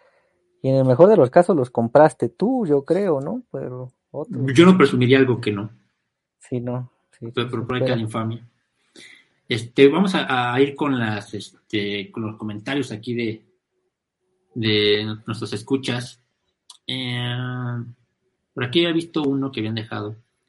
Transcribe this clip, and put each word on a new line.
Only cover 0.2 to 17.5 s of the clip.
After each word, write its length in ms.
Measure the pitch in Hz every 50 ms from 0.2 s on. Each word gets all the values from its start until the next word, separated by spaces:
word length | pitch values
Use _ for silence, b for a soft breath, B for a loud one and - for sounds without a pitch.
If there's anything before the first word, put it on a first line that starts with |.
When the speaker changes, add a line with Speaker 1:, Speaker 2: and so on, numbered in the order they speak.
| _ _ _ _ _ _ _ _
Speaker 1:
y 80 | - 135
en 60 | 135
el 100 | 135 131
mejor 240 | 131 127 120 170 196
de 80 | 220 190
los 140 | 139 120
casos 240 | - 170 175 - 202
los 160 | 151 127 -
compraste 580 | - - 117 113 - 143 151 156 - - - 117
tú, 380 | - - - 220 262 254 226 160
yo 180 | 143 139 135
creo, 340 | - 165 185 208 196 156 135
¿no? 220 | 135 160 208 254 247 _
Pero 420 | - 139 139 135 127 127 127 123 _ _ _ _
otros 420 | - 135 151 - - 127 127 135 135
Speaker 2:
Yo 120 | 127 170 185
no 60 | 185
Speaker 1:
no. 40 | 185
Speaker 2:
presumiría 400 | 143 139 - 123 123 117 131 135
algo 240 | 135 127 120 104
que 100 | - 107
no. 200 | 104 101 104 104 - _ _ _ _ _ _ _ _ _ _ _ _ _
Speaker 1:
Sí, 220 | _ - 135 123
no. 320 | 120 123 123 127 127 123 _ _ _ _ _
Sí, 180 | - 117 117 117
Speaker 2:
Pero, 140 | - 117 123
Speaker 1:
sí, 20 |
Speaker 2:
pero 120 | 127 117 110
Speaker 1:
sí, 20 |
Speaker 2:
por 100 | - 127
ahí 40 | 127
Speaker 1:
pero 60 | 127
Speaker 2:
queda 100 | 123 120
la 60 | 117 113
infamia. 440 | 107 - 117 110 110 113 117 - - _ _ _ _ _ _ b b b b b b b b b b b b b -
Este, 420 | 127 113 - - - - 139 139
vamos 260 | 151 170 196 190 -
a, 380 | 160 135 - 131 127 123 120 123
a 80 | 131
ir 140 | 139 139 -
con 220 | - 156 143 135 123
las, 360 | 117 110 107 101 98 - -
este, 760 | 104 95 - _ _ _ _ - 107 101 101 101 101 98 98
con 140 | - 117 110
los 140 | 107 107 -
comentarios 520 | 110 107 104 104 107 135 139 143 131 - 113
aquí 200 | 107 - 123 120
de, 280 | 117 117 110 107 - _ _ _ _ _ _ _ _ _ _ _ _ _ _ _ _ _ _ _ _ _ _ -
de 520 | 127 110 110 107 104 104 104 104 107 107 110 110 110 -
nuestros 280 | - 113 110 113 98 -
escuchas. 680 | 104 - - 135 135 131 - 123 120 - - - _ _ _ _ _ _ _ _ _ _ - - _ _ -
Eh, 480 | 127 131 131 123 123 123 123 120 123 123 127 127